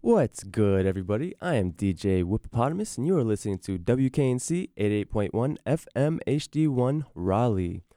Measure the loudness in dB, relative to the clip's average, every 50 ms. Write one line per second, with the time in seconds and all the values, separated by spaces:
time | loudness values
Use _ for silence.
0 | 4 4 4 4 4 2 -2 -8 -14 -6 0 2 4 4 4 4 2 2 0 -2
1 | -2 -2 -2 -2 -2 -6 -8 _ -4 -2 0 0 0 0 -2 0 0 0 0 0
2 | 0 0 2 2 2 0 -2 -4 -4 -4 -2 0 0 0 0 -2 -6 -6 -6 -4
3 | -2 0 2 2 2 2 0 -2 -2 -4 -6 -4 -4 -6 -6 -6 0 0 2 2
4 | 2 0 2 2 2 2 2 0 -2 -2 -4 -4 -4 -6 _ -2 0 0 2 0
5 | -2 -2 -2 -2 -2 -2 -2 -2 -2 -2 -4 -4 _ -4 -4 -4 -4 -6 _ 0
6 | 0 0 0 -2 -2 -2 -2 -2 -2 -4 -2 0 0 2 2 2 0 0 0 -2
7 | -4 -8 -8 -4 -2 0 2 2 2 2 2 0 0 -2 -4 -8 -12 _ _